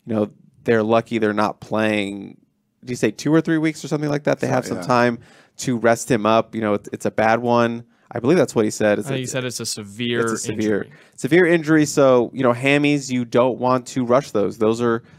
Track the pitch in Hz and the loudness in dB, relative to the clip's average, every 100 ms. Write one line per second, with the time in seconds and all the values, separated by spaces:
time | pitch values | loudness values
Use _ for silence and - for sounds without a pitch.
0 | - 110 104 - _ _ - 113 107 113 | -6 -2 -2 -6 _ _ 0 0 2 0
1 | - 113 107 104 104 - - 107 110 107 | 0 -2 0 0 -2 -2 -6 -2 0 0
2 | 98 101 98 - _ _ _ _ 123 120 | -4 -8 -14 -20 _ _ _ _ -12 -2
3 | 117 - 143 160 160 160 156 151 135 151 | -2 -2 0 2 2 -2 -2 -6 -6 -6
4 | 147 143 143 135 127 127 - 117 - 123 | -4 -2 -2 -2 -2 -2 -4 -6 0 2
5 | 120 117 - - _ - - 120 120 117 | 2 0 -10 -20 _ -10 -4 0 2 2
6 | - 113 107 113 107 110 107 104 - 113 | 0 0 4 2 0 -4 -2 -2 -4 -6
7 | 104 - 110 117 120 120 117 117 120 _ | -6 0 2 2 2 2 0 -2 -12 _
8 | - 113 120 180 123 123 107 - 107 104 | -12 -4 0 2 2 0 0 0 0 0
9 | 131 135 123 131 127 117 113 - 101 104 | -2 -6 -6 -6 -6 -8 -8 -10 -12 -8
10 | 120 120 117 113 117 104 107 101 - - | -4 -2 -2 -2 -6 -4 -2 -2 -4 -14
11 | - - 123 170 165 170 151 156 147 - | -20 -8 0 2 4 2 2 2 2 4
12 | 135 127 113 - 127 120 139 143 143 147 | 4 4 2 0 0 2 2 2 2 0
13 | 127 127 117 117 127 117 127 127 123 135 | -2 -4 0 2 2 0 0 -2 -2 -4
14 | 120 127 143 107 98 110 110 113 120 117 | 2 2 2 -2 -2 0 0 2 0 -2
15 | - | -6